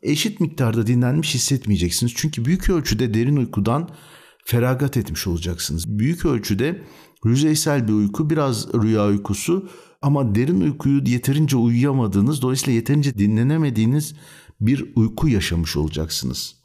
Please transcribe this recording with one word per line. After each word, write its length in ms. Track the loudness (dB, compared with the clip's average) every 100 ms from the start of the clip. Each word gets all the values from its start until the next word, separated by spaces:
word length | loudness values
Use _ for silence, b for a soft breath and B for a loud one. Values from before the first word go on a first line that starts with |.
eşit 360 | -2 -2 -2 -2
miktarda 480 | -4 0 0 0 2
dinlenmiş 480 | 2 2 0 -2 -2
hissetmeyeceksiniz. 760 | -2 -2 0 0 0 0 -2 -2
Çünkü 300 | -6 -2 -2
büyük 240 | 0 2
ölçüde 440 | 0 0 -2 0
derin 220 | 0 2 2
uykudan 540 | 0 0 0 0 -2 B B B B B -4
feragat 520 | 0 0 0 -2 -2
etmiş 300 | -4 -6 -4
olacaksınız. 720 | -4 -4 -6 -4 -6 -4 -2
Büyük 260 | 0 0 0
ölçüde 580 | -2 -2 -2 -2 -4 B B B B 0
yüzeysel 640 | 2 2 2 0 0 2
bir 60 |
uyku, 360 | 2 0 0 -2
biraz 440 | 0 0 -2 -2
rüya 340 | 0 2 2 2
uykusu 600 | 0 -2 -6 -2 -2 -4 B B B
ama 340 | 0 2 2 0
derin 260 | 2 2
uykuyu 420 | 0 0 0 2 2
yeterince 520 | 0 0 2 2 4
uyuyamadığınız, 840 | 4 4 2 2 0 2 2 2
dolayısıyla 320 | 0 -2 0
yeterince 440 | 0 2 2 2 2
dinlenemediğiniz 1000 | 2 2 2 2 0 2 2 2 -2 B B B B B
bir 320 | 0 0 0 0
uyku 320 | 0 2 0
yaşamış 500 | 2 0 -2 -2 -2
olacaksınız. 760 | -4 -4 -6 -6 -6 -8 -10 -14